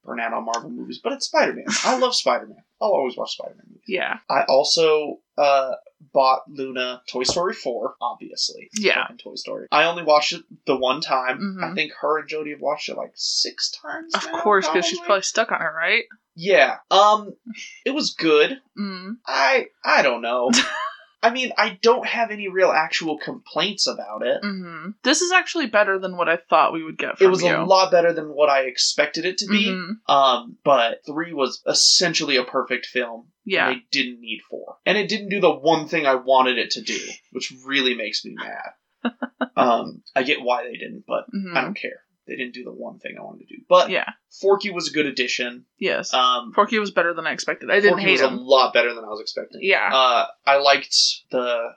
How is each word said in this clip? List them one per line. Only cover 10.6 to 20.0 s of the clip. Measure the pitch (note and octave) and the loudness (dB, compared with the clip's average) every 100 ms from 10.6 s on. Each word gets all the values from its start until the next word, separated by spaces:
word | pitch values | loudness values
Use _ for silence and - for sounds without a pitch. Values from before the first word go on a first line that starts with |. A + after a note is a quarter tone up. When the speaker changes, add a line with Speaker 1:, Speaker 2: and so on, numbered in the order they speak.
| - | -2
Speaker 1:
the | C3 | 0
one | B2+ C3 | 0 -2
time. | - C3 B2+ C3+ | -2 -2 -2 -4
Speaker 2:
Mm-hmm. | G3 F#3+ | -8 -6
Speaker 1:
I | E3 | -6
think | F3 D3+ - | -4 -6 -4
her | D3 D3+ | -4 -2
and | D3 | -4
Jody | D#3 D3+ | -8 -8
have | C#3+ | -6
watched | C#3 D3 - | -6 -6 -8
it, | - | -10
like, | - - | -12 -8
six | - - - - - | -6 -2 -4 -4 -8
times | - D4+ - E4 | -8 -12 -12 -6
Speaker 2:
Of | - - | -6 -4
Speaker 1:
now, | E3 | -2
Speaker 2:
course, | G3 G3+ D#3+ | 2 2 2
'cause | E3+ E3+ | 0 -2
she's | F3+ | -4
Speaker 1:
probably. | - | -2
Speaker 2:
probably | G3 | 0
stuck | F#3+ - A3+ | 0 -2 -2
on | F3+ | -2
her, | E3 D#3 | -4 -4
right? | F3 A3+ A3+ - _ E3 | 0 0 -2 -18 _ -8
Speaker 1:
Yeah. | F3+ F3 B2+ - _ | 4 6 6 2 _
Um, | F#3+ G#3 G#3 G3+ - A#3 A3 - - B3 | 6 6 4 -2 -16 -18 -16 -18 -8 -6
it | C#4+ | -4
was | - | -4
good. | - E3 D3 E3 C4+ _ - | -2 4 4 4 0 _ -10
Speaker 2:
Mm. | G3+ F#3 F#3 A#3 - | -10 -10 -12 -12 -4
Speaker 1:
I, | - - C4+ - _ | 0 2 2 -2 _
I | - D4 | 2 4